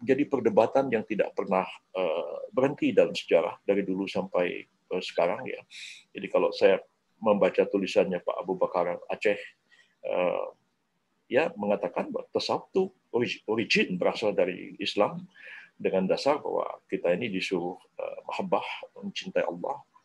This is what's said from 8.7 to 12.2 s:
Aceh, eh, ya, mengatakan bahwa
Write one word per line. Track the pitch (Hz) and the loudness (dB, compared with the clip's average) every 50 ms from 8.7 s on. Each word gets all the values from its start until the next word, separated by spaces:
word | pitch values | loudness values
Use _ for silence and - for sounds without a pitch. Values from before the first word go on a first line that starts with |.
| - 90 87 87 87 87 - | 0 0 0 0 -2 -6 -6
Aceh, | - 95 - - 107 104 - - - - _ _ _ - _ _ _ _ _ | -8 -8 0 0 0 0 0 -4 -14 -20 _ _ _ -20 _ _ _ _ _
eh, | - - - 90 90 87 - 50 - - - _ _ _ _ _ _ _ _ _ _ _ _ _ _ _ | -6 -4 -2 0 0 0 0 -2 -4 -6 -10 _ _ _ _ _ _ _ _ _ _ _ _ _ _ _
ya, | 113 127 160 - - | 2 2 2 2 -2
mengatakan | 104 104 101 101 95 - - - - 196 311 | -4 0 0 0 0 0 -2 -2 -4 -4 -4
bahwa | - - | -6 -8